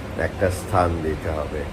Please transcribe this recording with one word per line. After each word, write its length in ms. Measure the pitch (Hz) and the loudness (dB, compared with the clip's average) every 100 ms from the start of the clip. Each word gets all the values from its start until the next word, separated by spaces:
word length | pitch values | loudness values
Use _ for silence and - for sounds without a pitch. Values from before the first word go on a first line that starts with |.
| - - | -8 -4
একটা 340 | 82 - 95 | -4 2 2
স্থান 440 | 90 - 98 87 82 | 2 2 4 4 2
দিতে 260 | 78 76 82 | 0 -2 -2
হবে। 340 | 78 73 76 71 | -2 -2 -4 -6